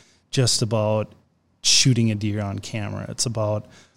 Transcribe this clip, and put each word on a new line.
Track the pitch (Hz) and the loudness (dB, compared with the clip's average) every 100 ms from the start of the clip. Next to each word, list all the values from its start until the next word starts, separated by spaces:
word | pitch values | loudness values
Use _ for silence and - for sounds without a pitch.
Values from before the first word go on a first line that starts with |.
| _ _ _ | _ _ _
just | - 120 - | 0 2 2
about | 113 113 107 107 107 - _ _ _ _ | 0 0 0 0 -2 -10 _ _ _ _
shooting | - - 139 120 113 | 2 4 4 4 2
a | 104 | 0
deer | 104 104 | -2 -2
on | 101 101 | -4 -6
camera. | - 113 104 101 104 | -8 -8 -6 -8 -10
It's | 113 123 | -4 -4
about | 113 107 107 - - - | -2 -2 -2 -6 -20 -20